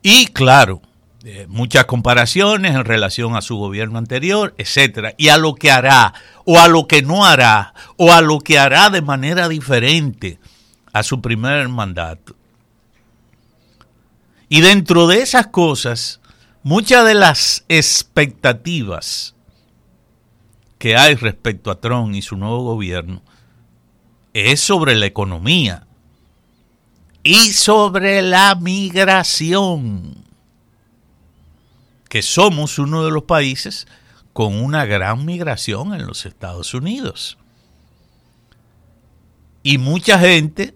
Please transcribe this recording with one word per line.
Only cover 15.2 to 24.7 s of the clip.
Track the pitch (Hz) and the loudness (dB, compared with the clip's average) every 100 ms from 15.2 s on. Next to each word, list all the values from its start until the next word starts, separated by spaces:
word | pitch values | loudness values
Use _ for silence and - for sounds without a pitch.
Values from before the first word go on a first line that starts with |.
esas | 262 247 220 | 2 0 0
cosas, | - 165 139 123 117 - - _ _ _ _ | -2 -2 -2 -6 -8 -10 -14 _ _ _ _
muchas | 139 185 220 247 226 | -2 -2 4 4 6
de | |
las | 208 180 139 - - _ | 6 4 2 -2 -4 _
expectativas | 165 - - - - 151 - 135 117 170 170 104 82 - - - _ _ _ _ _ _ _ _ _ _ _ _ _ _ _ | 0 2 -2 -2 -2 -2 0 -2 -2 -6 -6 -6 -8 -10 -12 -14 _ _ _ _ _ _ _ _ _ _ _ _ _ _ _
que | 117 113 | 0 4
hay | 147 139 | 4 2
respecto | 113 - 117 98 - | -4 -6 -8 -8 -10
a | 92 | -8
Trump | 117 123 110 98 | -4 -4 -4 -8
y | |
su | - 98 | -10 -10
nuevo | 104 120 | -8 -6
gobierno | 123 113 95 87 85 92 _ _ _ _ _ _ _ _ _ _ _ | -6 -6 -6 -8 -10 -16 _ _ _ _ _ _ _ _ _ _ _
es | 110 104 147 | -4 0 0
sobre | - | 0